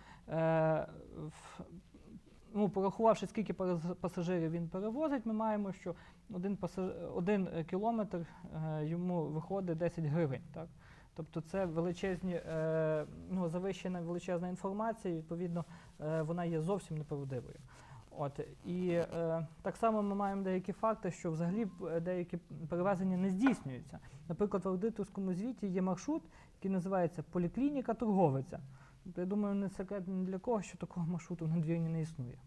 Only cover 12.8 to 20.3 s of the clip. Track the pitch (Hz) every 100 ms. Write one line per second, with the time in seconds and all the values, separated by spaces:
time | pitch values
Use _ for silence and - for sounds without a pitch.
12.8 | 156 156 - - - 185 170 180 190 185
13.8 | 185 180 170 175 190 175 180 185 196 202
14.8 | 226 220 185 165 160 170 180 170 - -
15.8 | - - 151 160 156 175 170 160 160 202
16.8 | - 156 147 143 135 127 - - - -
17.8 | - 127 - - 139 151 147 - 180 180
18.8 | 180 170 - 165 165 165 156 - 180 -
19.8 | 226 214 202 202 196